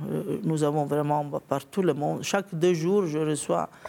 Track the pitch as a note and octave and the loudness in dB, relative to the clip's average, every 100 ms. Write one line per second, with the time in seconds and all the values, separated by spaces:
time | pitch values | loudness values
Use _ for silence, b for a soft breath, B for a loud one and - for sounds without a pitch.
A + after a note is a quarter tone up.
0 | D3+ D3+ - D3+ E3 D#3 D3+ D3+ C#3+ D3 | -6 -4 -4 -4 0 2 2 2 0 0
1 | D3 D3 D3 D3 - C#3 - - F3+ C#3+ | 2 0 -2 -6 -4 -4 -4 -2 0 0
2 | D3+ D#3+ - G3 G3 E3 F3 F3 E3 G3+ | -2 -4 -2 -2 -2 0 2 4 2 2
3 | F3+ D3+ D#3 D3+ - E3+ - B | 2 0 0 -2 0 -2 -2 B